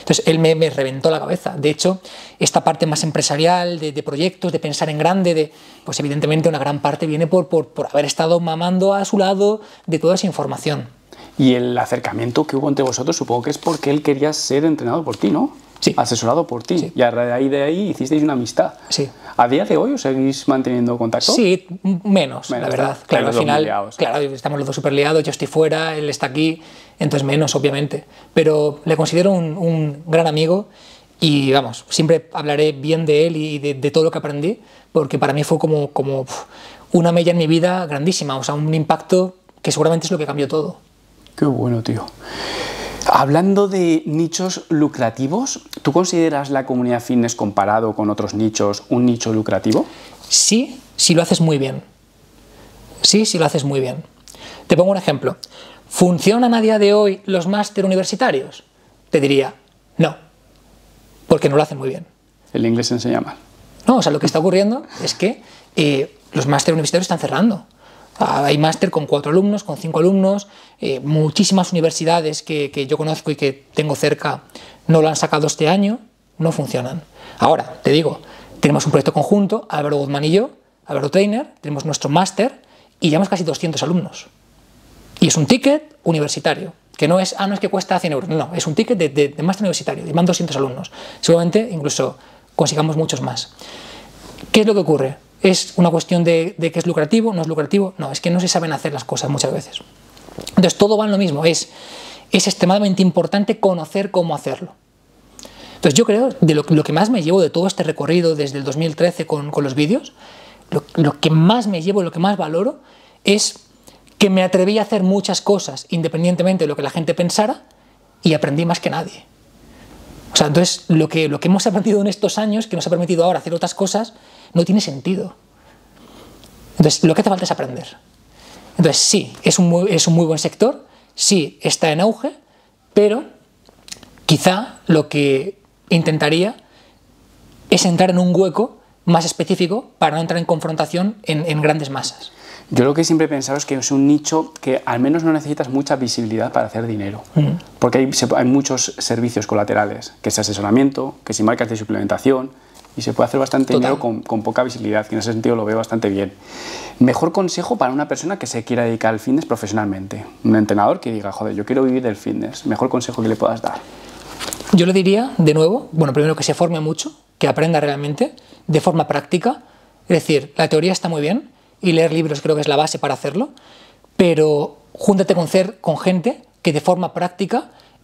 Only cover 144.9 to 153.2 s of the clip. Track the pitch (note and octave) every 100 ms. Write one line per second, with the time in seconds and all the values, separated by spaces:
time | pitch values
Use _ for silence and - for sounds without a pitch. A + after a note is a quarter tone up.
144.9 | A#2+ C3 E3 D#3+ D#3 C#3 D3 C3+ C3+ C#3
145.9 | C3+ B2 - A#2 A2 A#2+ B2+ A2+ A2 A#2
146.9 | G#2+ G2+ G#2+ - D#3+ D3 E3 - - B2
147.9 | B2 C3+ C#3 A#2+ - B2 C3+ C3+ B2+ -
148.9 | - - A#2 A#2+ A#2+ A2 G#2 G#2+ G#2+ G#2
149.9 | A2 - - - G#2+ G#2 G2+ G2+ A2+ C#3
150.9 | C3+ C3 - - G#2+ G#2+ A#2+ A#2 A2+ G#2+
151.9 | G#2 G2+ G#2 C3 C3+ C3 - _ - -
152.9 | - A#2+ A#2+